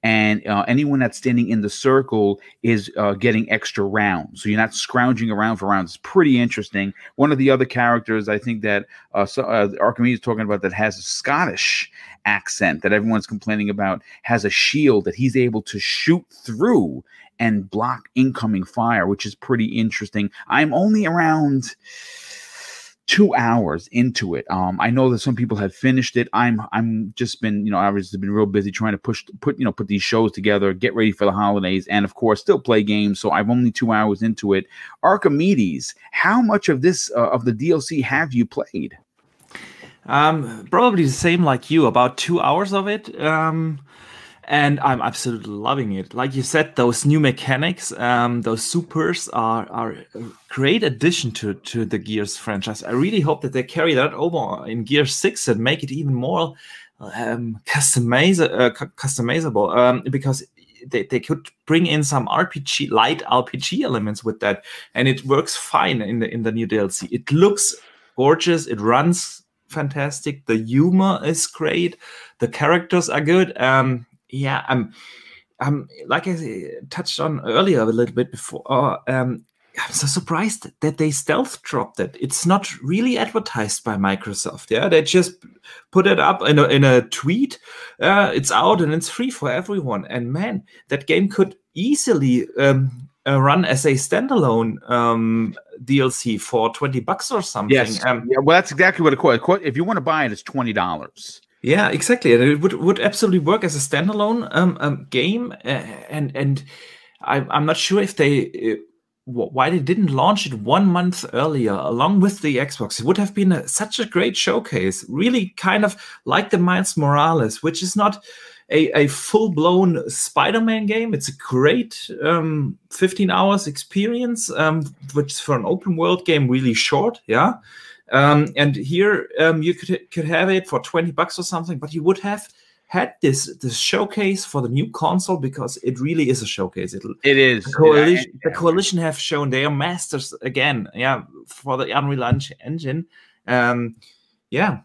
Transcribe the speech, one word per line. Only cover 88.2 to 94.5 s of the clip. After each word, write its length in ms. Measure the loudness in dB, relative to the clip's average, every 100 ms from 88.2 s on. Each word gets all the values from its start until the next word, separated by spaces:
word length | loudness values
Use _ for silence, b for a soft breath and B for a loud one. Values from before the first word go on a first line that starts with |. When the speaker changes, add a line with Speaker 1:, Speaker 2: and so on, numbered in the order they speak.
| 4
Speaker 2:
it's 160 | 0 0
out 300 | 2 4 4
and 120 | 2
it's 160 | 0 -4
free 220 | -6 -6
for 200 | -4 -4
everyone. 540 | -4 -4 -4 -4 -6 -6
And 260 | -6 -4
man, 320 | -4 -4 -6 -10 b _
that 180 | -6 0
game 220 | 2 2
could 280 | 2 -2 -2 _
easily, 760 | -6 -2 0 2 2 4 2 0 2
um, 500 | 4 4 2 -4 -20 _ 0
uh, 120 | 2
run 240 | 4 4
as 220 | 2 2 2
a 60 |
standalone, 840 | 0 0 -2 0 2 4